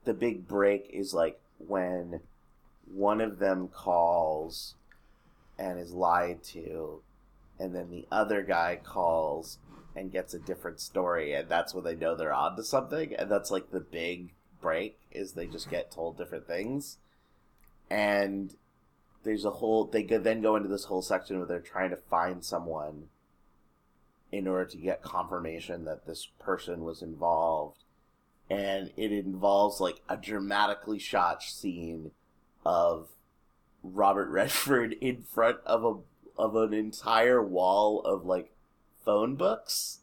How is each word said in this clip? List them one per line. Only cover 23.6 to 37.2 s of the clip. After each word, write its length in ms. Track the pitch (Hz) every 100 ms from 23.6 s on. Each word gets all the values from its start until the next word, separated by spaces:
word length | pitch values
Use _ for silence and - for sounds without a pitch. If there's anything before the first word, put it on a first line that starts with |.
| _ _ _ _ _ _ _
in 180 | 101 95
order 160 | 92
to 140 | 92 87
get 240 | 87 -
confirmation 840 | - 90 90 90 82 80 82 85
that 220 | 80 78 -
this 200 | - - _
person 460 | - 92 - 87
was 180 | 82 82
involved. 840 | 85 78 85 82 82 80 76 - _ _ _ _ _ _ _
And 420 | 98 98 98 92 -
it 160 | 110
involves, 680 | 104 95 92 101 98 104 104
like, 200 | 92 87 -
a 80 | -
dramatically 840 | 92 107 98 101 104 101 - 107
shot 440 | - 104 87 -
scene 680 | - - 101 87 82 82 80 _ _ _ _ _
of 440 | 82 87 87 82 82 - _ _ _ _ _ _
Robert 480 | 92 92 101 98 95
Redford 640 | 80 120 - - 135 117 -
in 220 | 131 123
front 360 | - - 117 - -
of 180 | 117
a, 560 | 113 101 - _ - -
of 160 | 110 107
an 160 | 110
entire 720 | 104 107 - 107 113